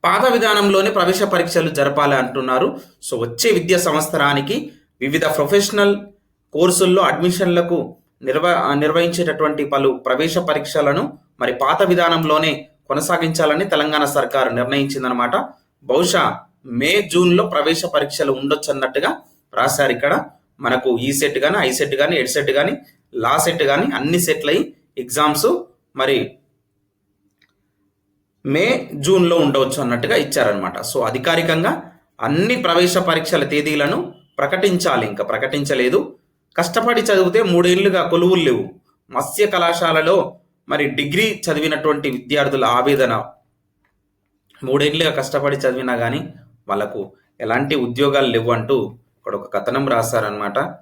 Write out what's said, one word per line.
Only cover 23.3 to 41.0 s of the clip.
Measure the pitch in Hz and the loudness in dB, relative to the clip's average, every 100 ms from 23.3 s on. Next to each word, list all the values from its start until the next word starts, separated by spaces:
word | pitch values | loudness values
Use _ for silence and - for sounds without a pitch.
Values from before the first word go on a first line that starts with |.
| 151 | 2
సెట్ | 170 170 | 0 0
కానీ | 143 143 240 - | 0 2 0 -2
అన్ని | 143 175 | -2 -2
సెట్లు | 170 151 143 | 0 -2 0
అయి | 175 - - _ - | 0 -2 -8 _ -14
ఎగ్జామ్స్ | 123 123 151 147 233 349 - _ _ 131 | -6 0 0 2 2 0 -4 _ _ -4
మరి | 135 135 - - _ _ _ _ _ _ _ _ _ _ _ _ _ _ _ _ _ _ _ _ - | 0 0 -2 -10 _ _ _ _ _ _ _ _ _ _ _ _ _ _ _ _ _ _ _ _ -2
మే, | 143 208 262 - | 0 2 0 -4
జూన్లో | 147 143 190 175 170 | -6 2 4 4 4
ఉండవచ్చు | 147 139 131 - | 4 2 0 -2
అన్నట్టుగా | 127 127 139 226 | -2 -2 0 0
ఇచ్చారనమాట. | 139 - 110 101 92 - | 0 0 0 0 -4 -8
So | - 135 | -6 -2
అధికారికంగా | 117 127 131 165 165 160 190 330 - - _ _ | -2 -2 0 0 0 0 0 -2 -8 -20 _ _
అన్ని | 117 151 214 247 | -2 0 0 0
ప్రవేశ | 170 170 180 180 | 2 2 2 2
పరీక్షల | 175 160 160 165 | 0 -2 0 -2
తేదీలను | 139 147 151 147 143 208 349 - _ - | 0 -2 -2 -2 0 -2 -6 -12 _ -6
ప్రకటించాలి, | 139 185 202 180 170 127 107 | -2 0 0 0 0 0 -2
ఇంకా | 101 | -6
ప్రకటించలేదు. | 104 110 131 143 139 135 123 165 - - _ _ _ - | -6 -4 -4 -4 -2 0 2 0 -2 -12 _ _ _ -4
కష్టపడి | 170 226 226 233 | -2 0 0 0
చదివితే | 214 196 180 214 | 2 2 4 2
మూడేళ్లుగా | 202 170 175 180 196 185 | 2 2 4 4 2 2
కొలువులు | 165 170 175 185 | 0 2 4 4
లేవు. | 151 117 95 - _ _ _ | 2 0 -4 -12 _ _ _
మత్స్య | 127 143 - 202 | -6 -6 0 0
కళాశాలలో | 185 170 170 170 160 160 190 170 - _ _ - | 2 0 0 0 2 2 2 0 -8 _ _ -4
మరి | 147 147 | -2 -2
డిగ్రీ | 127 | -2